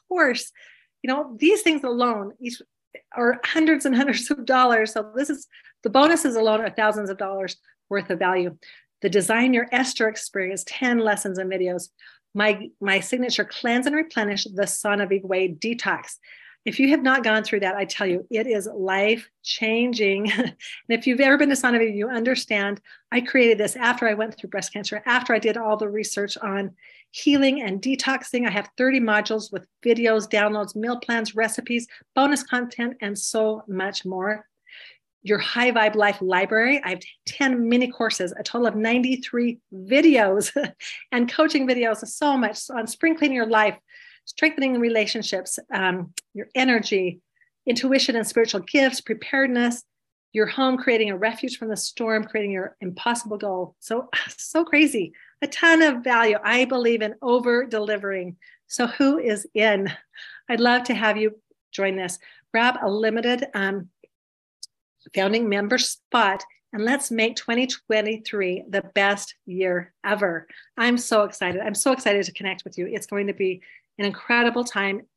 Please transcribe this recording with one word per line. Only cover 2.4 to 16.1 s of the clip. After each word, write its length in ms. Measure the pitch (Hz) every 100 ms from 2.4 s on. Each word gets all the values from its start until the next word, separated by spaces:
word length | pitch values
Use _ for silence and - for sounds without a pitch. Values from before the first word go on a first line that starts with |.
each 200 | 247 240 - _ _ - _ -
are 240 | 240 247
hundreds 440 | - 330 320 302 277
and 100 | 247
hundreds 340 | 277 233 -
of 140 | 294 240
dollars. 480 | 254 254 226 214
So 200 | 220 214 226
this 140 | 294
is, 180 | 277 - - - _
the 60 | 226
bonuses 480 | 262 302 330 302 233
alone 240 | 220 214
are 80 | 220
thousands 400 | 220 214 214 196
of 80 | 190
dollars 400 | 196 196 185 - _ _ -
worth 220 | 196 185
of 80 | 175
value. 380 | 185 185 175 165 - - _ _
The 80 | 196
Design 460 | 196 185 226 247 240
Your 120 | 240
Esther 360 | 247 254 - 220
Experience, 540 | 214 - 196 185 190 -
ten 320 | - 254 240
lessons 400 | 220 202 202 185
and 120 | 185
videos. 380 | 185 180 180 - _ - - _ 202
My, 340 | 214 196 214 -
my 200 | 196 190
signature 440 | 180 254 247 - 302
Cleanse 420 | - 240 240 277
and 100 | 302
Replenish 480 | 320 - 208 196 214
the 200 | 190 196
Sauna 460 | - 208 202 190
Vigway 480 | 196 185 185 185 156
Detox. 600 | 226 233 202 170 -